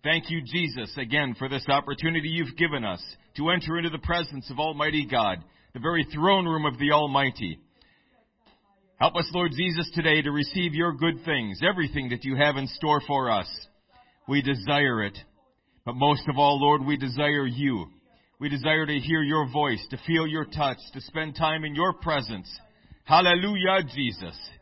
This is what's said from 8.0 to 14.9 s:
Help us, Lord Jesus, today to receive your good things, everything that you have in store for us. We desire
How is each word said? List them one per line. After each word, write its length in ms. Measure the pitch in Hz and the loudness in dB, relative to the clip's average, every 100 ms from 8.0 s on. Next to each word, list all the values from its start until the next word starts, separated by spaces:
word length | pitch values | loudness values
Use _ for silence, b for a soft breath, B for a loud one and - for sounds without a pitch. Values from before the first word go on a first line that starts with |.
| b b b _ _ _ _ _ _ _ | b b b _ _ _ _ _ _ _
Help 160 | 127 175 | 2 2
us, 140 | 165 | -2
Lord 200 | 175 175 135 | 0 -2 0
Jesus, 360 | 180 165 165 | -2 -2 -2
today 300 | 170 160 156 | 0 2 2
to 80 | 143 | 2
receive 420 | 147 143 190 175 | -2 -2 0 0
your 180 | 151 170 | 2 0
good 300 | 139 165 165 | 2 0 0
things, 360 | 170 143 107 95 | -2 -2 -2 -2
everything 480 | 175 185 143 147 127 | 0 0 -2 -2 -4
that 140 | 120 | -6
you 120 | 135 135 | -4 2
have 220 | 147 139 | 2 2
in 80 | 135 | -6
store 340 | - 156 147 - | -4 2 2 2
for 240 | 139 127 | 0 2
us. 180 | 104 90 - - _ _ b b b - | 0 -2 -12 -20 _ _ b b b -2
We 140 | 143 | 0
desire 600 | 135 131 98 143 143 | 0 -2 0 2 4